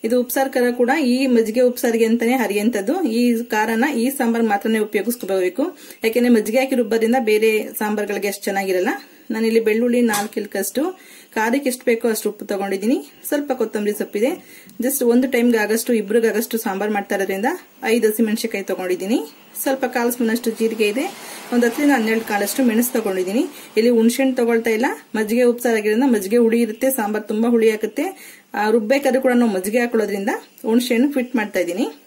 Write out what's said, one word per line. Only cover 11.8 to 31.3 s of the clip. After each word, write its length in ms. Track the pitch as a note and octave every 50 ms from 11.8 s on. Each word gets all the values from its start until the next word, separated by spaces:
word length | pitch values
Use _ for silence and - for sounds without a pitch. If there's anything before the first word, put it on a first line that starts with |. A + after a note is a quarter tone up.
| -
ಬೇಕೋ 180 | B3+ A#3 A3+ - A#3+ G#3+
ಅಷ್ಟು 140 | G#3+ - G#3+
ಉಪ್ಪು 120 | G3+ - - -
ತಗೊಂಡಿದ್ದೀನಿ. 460 | G#3 F#3+ G3 G3 F#3+ F#3+ G3 A3 C#4 F#4 - - - - - -
ಸ್ವಲ್ಪ 200 | D4 C#4+ C#4+ - B3+ B3
ಕೊತ್ತಂಬರಿ 320 | A3+ A3 - A3 G#3 G#3 G#3 -
ಸೊಪ್ಪಿದೆ, 280 | G3+ - - G#3 G#3+ C4+ F4+ - - - - - - - - - A3+
just 180 | C4 C4+ - B3+ A#3 A#3
ಒಂದು 120 | B3 B3+ - B3+
ಟೈಮ್ಗೆ 260 | A#3+ A#3 A#3+ A#3 A3 G#3
ಆಗಷ್ಟು, 280 | G3+ A3 A3+ - - A#3+ A3
ಇಬ್ರಿಗಾಗಷ್ಟು 560 | G3+ G3 A3 A#3 A3 A3 G3+ A3 A#3+ - - A3 -
ಸಾಂಬಾರ್ 280 | A3 F#3+ G3+ G#3 G#3+ G#3+
ಮಾಡ್ತಾ 220 | G3+ G3 - G#3
ಇರೋದ್ರಿಂದ 320 | G3 G3 F#3+ F#3+ G3 G3+ C4+ F4+ F4+ - - _ _ - A3+ A3+
ಐದು 120 | A#3+ G#3+ A3
ಹಸಿಮೆಣಸಿನಕಾಯಿ 540 | G#3+ - A3+ G#3+ G#3 A3 - A3 - G3 F#3+ -
ತಗೊಂಡಿದ್ದೀನಿ. 480 | F#3+ F#3 F#3 F3+ F3+ F3 F#3 G3 A#3+ F4 A4+ - - - - - - - -
ಸ್ವಲ್ಪ 220 | C#4+ C4+ C4+ - B3 B3
ಕಾಲ್ 160 | B3 A#3+ A#3+ A#3+
ಸ್ಪೂನ್ 180 | A#3+ A#3+ A3 A3
ಅಷ್ಟು 160 | A#3 - A#3 A3
ಜೀರಿಗೆ 300 | - A3+ A3 A3 G#3+ G#3+ G#3 G#3
ಇದೆ, 100 | B3+ D#4 G4 - - - - - - - - B3
ಒಂದ್ 100 | A#3+ A#3+
ಹತ್ತರಿಂದ 260 | A#3 A#3 - D4 C#4+ C#4
ಹನ್ನೆರಡು 280 | A#3+ A3 A3 A3 A3+ A3+ -
ಕಾಲಷ್ಟು 320 | G#3+ G3+ G3+ G3+ - - C4+ A#3+
ಮೆಣಸು 220 | G#3+ A3 A#3+ - -
ತಗೊಂಡಿದ್ದೀನಿ. 480 | A#3 G#3 G#3 F#3+ F#3 F3+ F3+ G3 B3 F4 C#4+ - - - - -
ಇಲ್ಲಿ 140 | G#3+ A3+ A#3+ B3 A3+
ಹುಣಸೆಹಣ್ಣು 360 | A3+ A#3 A#3 - C4+ C4 B3+ B3+
ತಗೊಳ್ತಾ 320 | A#3+ A3+ A#3 A3+ A3+ A#3 A3
ಇಲ್ಲ, 100 | G#3+ B3 D#4 G#4 - - _ -
ಮಜ್ಜಿಗೆ 280 | G#3+ G#3+ G3+ A3+ A#3+ B3 A#3+
ಉಪ್ಸಾರು 260 | A#3 A#3+ - A#3+ A3+ G#3+
ಆಗಿರೋದ್ರಿಂದ 300 | G3+ G#3+ G#3+ A3+ C4+ C#4 A#3
ಮಜ್ಜಿಗೆ 240 | G3+ F#3 F#3+ A3 A#3+ A#3
ಹುಳಿ 160 | A3 A3+ A#3 A#3
ಇರುತ್ತೆ, 240 | G#3+ A3 - - C4 C4
ಸಾಂಬಾರ್ 280 | - G#3+ G3+ G#3+ G#3 G#3+ -
ತುಂಬಾ 160 | G#3+ G#3+ A3+ A#3+ A#3+
ಹುಳಿ 160 | A3+ A3 A3 G#3+
ಆಗುತ್ತೆ. 300 | G#3+ - - - - D4+ F#4+ F#4+ - - - - - _ _ -
ಆ, 60 | G#3 G#3 G#3+ A3
ರುಬ್ಬೇಕಾದ್ರೂ 440 | A#3+ G#3+ G#3 C4+ C4+ C#4 C4+ A#3+ C4 C4
ಕೂಡ 100 | B3+ B3 A#3+
ನಾವು 120 | A#3+ A3+ G3
ಮಜ್ಜಿಗೆ 240 | F#3 F#3 G#3 G#3 B3 A#3+
ಹಾಕೊಳ್ಳೋದ್ರಿಂದ 500 | A#3+ A#3+ A3+ G#3 G3 G3 G3+ G3 A3+ F4+ A#4+ - - _ - -
ಹುಣಸೆಹಣ್ಣು 400 | A3+ A3+ A#3+ A#3+ - A#3+ A3+ B3+ D4 C#4+
fit 180 | C4+ A#3+ B3